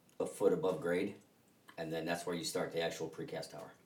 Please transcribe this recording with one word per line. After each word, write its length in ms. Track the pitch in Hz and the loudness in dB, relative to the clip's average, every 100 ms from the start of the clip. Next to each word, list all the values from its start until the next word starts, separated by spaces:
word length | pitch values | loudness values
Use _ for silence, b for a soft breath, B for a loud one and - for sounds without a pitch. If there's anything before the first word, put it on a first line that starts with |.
| _ - | _ -4
a 60 | 95 | -4
foot 280 | - 98 | 4 6
above 280 | 85 92 80 | 6 4 2
grade, 320 | 85 87 104 - - _ _ _ - - | 2 2 2 -4 -14 _ _ _ -16 -8
and 160 | 80 | -4
then 100 | 80 80 | -2 -2
that's 200 | 85 - | -2 -2
where 100 | 85 | -2
you 80 | |
start 300 | 78 92 82 | -2 0 0
the 80 | 82 | 0
actual 260 | 82 - 80 | 0 0 -4
precast 440 | - 80 80 80 | -6 -6 -6 -8
tower. 200 | - - - | -10 -14 -16